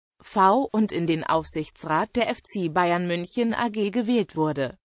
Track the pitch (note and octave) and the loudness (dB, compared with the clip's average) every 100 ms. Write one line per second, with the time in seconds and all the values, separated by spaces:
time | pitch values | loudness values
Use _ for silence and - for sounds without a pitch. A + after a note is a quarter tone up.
0 | _ _ - G#3+ F#3+ A3+ C#4 A3 G#3+ E3+ | _ _ -6 4 4 4 2 0 0 0
1 | E3+ D#3+ - D#3+ D#3 D#3+ D3+ - - D#3 | 0 -2 0 -2 -2 -8 -8 -10 -2 0
2 | A3 A#3+ A3 A#3+ - G3+ E3+ F3 F3 F3 | 0 0 -2 -2 -6 -4 -2 2 2 2
3 | F3 E3+ F3 B3 A#3 - A#3+ G#3+ G3+ A#3+ | 0 -2 -4 -2 0 0 -2 -2 -2 0
4 | G#3+ A#3+ F#3+ D#3 D#3 C#3+ B2+ - _ | 0 0 0 0 -2 0 -4 -6 _